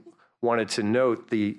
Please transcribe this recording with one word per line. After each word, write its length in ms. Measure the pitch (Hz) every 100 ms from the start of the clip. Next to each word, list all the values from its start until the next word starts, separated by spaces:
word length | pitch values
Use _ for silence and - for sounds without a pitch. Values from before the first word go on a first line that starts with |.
| - - _ _
wanted 280 | 120 117 104
to 120 | -
note 480 | 104 120 131 113 -
the 240 | 113 104